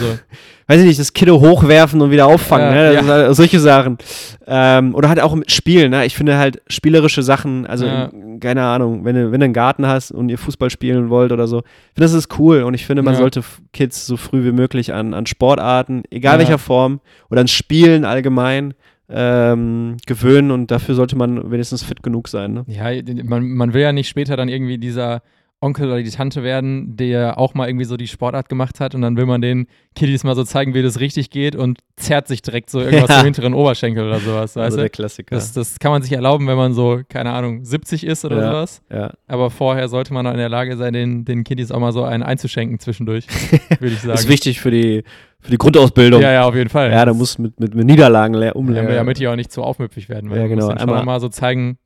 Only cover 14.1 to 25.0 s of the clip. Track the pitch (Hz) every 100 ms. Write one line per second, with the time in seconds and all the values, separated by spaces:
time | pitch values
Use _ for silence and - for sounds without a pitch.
14.1 | 123 - 135 123 120 123 131 117 98 110
15.1 | 92 117 - 127 139 113 127 127 127 -
16.1 | 120 135 156 160 151 - 127 131 139 -
17.1 | _ _ 120 123 - - 156 170 160 120
18.1 | 127 131 127 127 135 143 135 _ _ _
19.1 | - 123 123 120 117 117 117 117 117 -
20.1 | 113 123 139 143 127 117 120 - 127 127
21.1 | 131 120 123 - 120 120 123 - - 123
22.1 | 117 117 104 101 113 123 104 110 127 123
23.1 | 120 120 120 127 127 120 123 147 143 135
24.1 | - 143 131 127 131 127 123 120 120